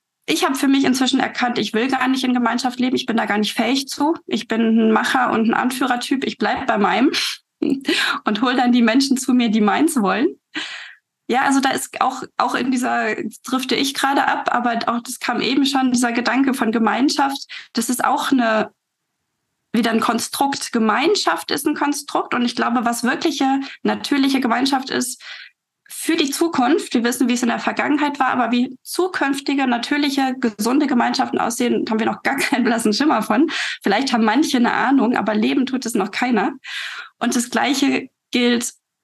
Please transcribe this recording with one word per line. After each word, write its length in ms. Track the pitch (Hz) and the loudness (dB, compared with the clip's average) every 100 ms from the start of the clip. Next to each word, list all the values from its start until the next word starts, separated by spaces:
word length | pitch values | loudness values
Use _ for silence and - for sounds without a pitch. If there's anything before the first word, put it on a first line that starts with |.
| _ _ - | _ _ -4
Ich 140 | 320 | 0
hab 140 | 349 269 | 0 2
für 100 | 269 | 2
mich 160 | 269 | 4
inzwischen 380 | 269 254 254 269 | 4 2 2 2
erkannt, 360 | 220 - 226 226 | 0 -2 -2 0
ich 160 | 214 | -2
will 140 | 214 262 | 0 0
gar 180 | 262 262 | 0 0
nicht 160 | 262 254 | 0 0
in 80 | |
Gemeinschaft 480 | 247 233 240 262 262 | 0 0 0 -2 -2
leben, 160 | 247 254 | 0 0
ich 80 | 247 | 0
bin 100 | 226 | -2
da 100 | 214 | 0
gar 120 | 208 | 0
nicht 160 | 208 | 0
fähig 340 | - 226 269 269 | 0 0 0 -2
zu. 260 | - 294 330 - | -2 0 0 -4
Ich 240 | 233 - | -6 -2
bin 120 | 226 226 226 | 0 2 4
ein 140 | 220 | 4
Macher 400 | 220 220 269 247 | 4 2 0 0
und 180 | 226 226 | 0 2
ein 40 | |
Anführertyp, 720 | - 247 - 254 247 - 269 240 | 0 0 -2 -2 -2 -2 -2 -4
ich 120 | - | -2
bleib 300 | 208 254 262 | -2 -2 0
bei 100 | 220 | 0
meinem 340 | 190 196 277 - - - | 2 2 2 2 -2 -6
<laughs> 220 | _ _ - 277 - 359 - 254 - | _ _ -2 -2 -2 -2 -2 -2 -2
und 160 | 208 | -2
hol 140 | 247 247 | 0 2
dann 180 | 247 | 2
die 80 | 240 | 4
Menschen 340 | 226 240 269 254 | 4 4 2 0
zu 180 | - | 2
mir, 160 | 247 233 | 2 2
die 120 | 214 | 2
meins 380 | 208 196 320 262 | 2 4 2 2
wollen. 280 | 196 196 320 - _ - - - - - _ _ - | 0 2 0 -2 _ -12 -10 -12 -16 -20 _ _ -2
Ja, 140 | 247 | 0
also 180 | 269 269 | 2 2
da 80 | 277 | 2
ist 300 | - - - | -2 -4 -2
auch, 220 | - - - - | -2 -4 -6 -2
auch 200 | 240 - | -2 0
in 160 | 247 | -2
dieser, 440 | 247 240 240 226 214 214 - - | -2 0 -2 -2 -4 -8 -12 -6
drifte 300 | 262 254 - | -4 -2 -2
ich 180 | 269 | -2
gerade 340 | 277 269 285 - | 0 0 2 0
ab, 220 | - - | 0 0
aber 260 | 247 240 226 - | 0 0 -2 -2
auch 140 | 233 | -4
das 180 | 233 247 | -6 -8
kam 200 | - 240 | -4 -2
eben 260 | - 269 269 | 0 2 2
schon, 280 | 277 262 | 2 2
dieser 180 | 247 240 | 2 0
Gedanke 420 | 240 240 240 269 | 0 0 2 2
von 200 | 247 226 | 2 0
Gemeinschaft, 760 | 226 220 214 285 - 277 277 - - - | 2 2 2 2 2 0 -2 -10 -16 -8
das 180 | - 226 | -4 -2
ist 140 | 247 | 0
auch 280 | - 262 - | 0 0 0
eine, 400 | 262 233 220 - - _ _ _ _ _ _ _ _ _ | 2 2 0 -2 -8 _ _ _ _ _ _ _ _ _
wieder 180 | 220 240 | 0 2
ein 100 | 226 | 0
Konstrukt. 720 | - 226 - - 277 269 - | 0 -4 -6 -4 -2 -4 -4
Gemeinschaft 800 | 240 220 214 311 415 - - - | -2 0 0 0 0 0 -2 -4
ist 140 | - 311 | -4 -2
ein 100 | 302 | -2
Konstrukt 580 | 285 285 - 311 - | -2 -4 -4 -4 -2
und 100 | - | -2
ich 120 | 240 - | -2 -2
glaube, 280 | 233 247 | -2 0
was 200 | 240 233 | 0 -2
wirkliche, 580 | 233 311 339 269 269 269 269 - | -2 0 -2 0 0 0 -4 -6
natürliche 580 | 208 214 - 285 277 269 | -4 -2 -2 0 0 0
Gemeinschaft 480 | 254 233 269 269 269 | 0 0 0 -2 -2
ist 320 | - 247 - - - - _ _ _ - | -4 -4 -8 -14 -18 -20 _ _ _ -18
für 260 | - - 330 | -8 -2 0
die 140 | 285 | 0
Zukunft, 640 | - 339 302 247 349 - | 0 0 2 2 2 0
wir 100 | 254 | 0
wissen, 260 | 233 247 240 | 0 2 2
wie 40 | |
es 100 | 240 | 2
in 60 | 240 | 0
der 100 | 226 | -2
Vergangenheit 600 | 226 208 240 285 294 277 | -2 -2 0 0 0 0
war, 80 | 262 | 0
aber 240 | 254 226 | 0 0
wie 260 | 247 262 - | 0 -2 -6
zukünftige, 840 | - - 359 - 277 277 - 277 262 | -8 -2 -2 -2 -2 -2 -2 -2 0
natürliche, 680 | 240 - 294 294 269 269 254 | -2 -2 0 0 0 -2 -2
gesunde 480 | 233 214 226 269 285 | -4 -2 0 2 2
Gemeinschaften 540 | 247 240 247 240 226 | 2 0 0 -2 -2
aussehen, 460 | - 233 240 226 - | -2 0 0 0 0
haben 100 | 220 | -2
wir 60 | 226 | -2
noch 180 | 208 | -2
gar 120 | - 269 | -2 -2
keinen 300 | - 247 254 | 0 0 2
blassen 280 | 233 214 | 2 2
Schimmer 280 | 208 302 233 | 2 2 2
von. 280 | 202 226 320 - - - | 2 2 2 0 -6 -4
Vielleicht 300 | - 202 269 | 0 2 2
haben 120 | 240 220 | 2 4
manche 320 | 233 311 254 | 4 4 4
eine 160 | 240 | 2
Ahnung, 420 | - 226 277 220 247 | 2 4 4 4 2
aber 180 | 202 | 0
leben 320 | 214 240 277 254 | 0 2 2 0
tut 200 | 254 233 | -2 -2
es 100 | - | -2
noch 160 | - | -2
keiner. 420 | - 254 226 240 - - - - - - - | -2 0 2 0 -2 -10 -10 -10 -12 -16 -4
Und 160 | 240 240 | -2 -2
das 140 | - | 0
Gleiche 600 | 226 233 277 277 262 262 _ _ | 0 0 0 0 -2 -4 _ _
gilt 420 | 247 240 240 - - _ _ | 0 2 0 -2 -12 _ _